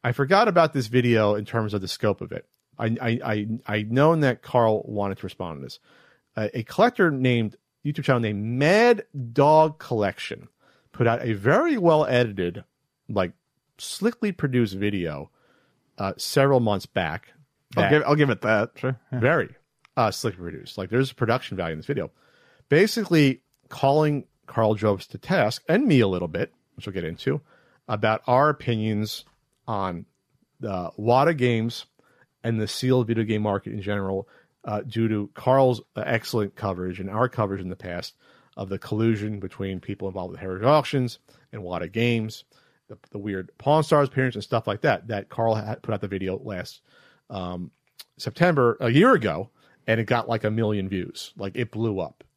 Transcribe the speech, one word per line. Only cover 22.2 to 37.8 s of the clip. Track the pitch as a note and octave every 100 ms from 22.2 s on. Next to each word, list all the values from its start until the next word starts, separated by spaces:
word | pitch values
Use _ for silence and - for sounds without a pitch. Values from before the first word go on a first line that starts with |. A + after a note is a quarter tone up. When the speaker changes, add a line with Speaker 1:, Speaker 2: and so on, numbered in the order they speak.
| _ _ _ _ _
Speaker 1:
Basically | D3 G#3+ A#3 G3+ E3 C#3 C3 _ _ _
calling | - C#3 D3 D3+ C#3+ - _ -
Carl | - A2 G#2
Jobst | G#2+ G2 -
to | -
task, | - F3+ G#2+ - -
and | F#3+ C#4
me | C#3
a | G2+
little | F2+ F2
bit, | F2 - _ _ -
which | -
we'll |
get | F#2
into, | E2+ - C3+ D3 _ _ _ _ -
about | G#2+ A2 A2 -
our | B2 D3+
opinions | C#3+ - A2+ A2 G#2+ G#2+ - - _ _ _ -
on | G#2+ F#2+ F2 - _ _ _ _ _
the | A2+ F#2+ F2 -
Wata | A2 B2 D3+ D#3+
Games | B2 A2+ A2+ - - _ _ _ _ _
and | A#2 A2+
the | G#2
sealed | - B2+ B2+ A2+
video | A2+
game | A2 G#2+
market | G#2+ G2 G#2
in | G#2+
general, | F#2+ G2+ F#2+ F#2+ - _ _ _ -
uh, | G#2
due | C3 A2+ A2+
to | G#2+ G2+ -
Carl's, | - C3+ C3 A2+ - -
uh, | -
excellent | A2+ - A#2 G2+ -
coverage | G2+ F2+ F2+ F2
and | F#2+
our | G#2+ B2
coverage | - G#2 F#2+
in | F#2
the |
past | F2+